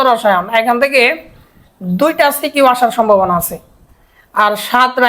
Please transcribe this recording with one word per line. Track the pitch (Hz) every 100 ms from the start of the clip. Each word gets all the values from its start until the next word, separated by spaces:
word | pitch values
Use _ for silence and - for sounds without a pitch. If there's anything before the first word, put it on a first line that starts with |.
| 262
রসায়ন, | 226 214 185 190 226
এখান | 226 240
থেকে | 277 269 240 320 - - _ _ _ - 180 180
দুইটা | 302 320 285 277
সিকিউ | 302 285 269
আসার | 247 240 240
সম্ভাবনা | 220 196 185 175
আছে, | - 175 _ _ _ _ _ _ _
আর | - 208 208 -
সাতটা | 240 254 254